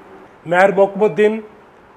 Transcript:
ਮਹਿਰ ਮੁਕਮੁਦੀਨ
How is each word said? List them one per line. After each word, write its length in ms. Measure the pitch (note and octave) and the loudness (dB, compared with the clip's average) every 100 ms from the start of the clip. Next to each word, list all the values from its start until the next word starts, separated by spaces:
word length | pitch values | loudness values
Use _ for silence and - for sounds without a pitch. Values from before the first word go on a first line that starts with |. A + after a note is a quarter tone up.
| - - - _ D#3 | -20 -20 -20 _ -4
ਮਹਿਰ 260 | F3 G3 | 0 2
ਮੁਕਮੁਦੀਨ 680 | F#3 G3 G3 G#3+ D#3 G#3+ A3 - - - _ _ | 2 0 0 -2 0 -2 -2 -12 -20 -20 _ _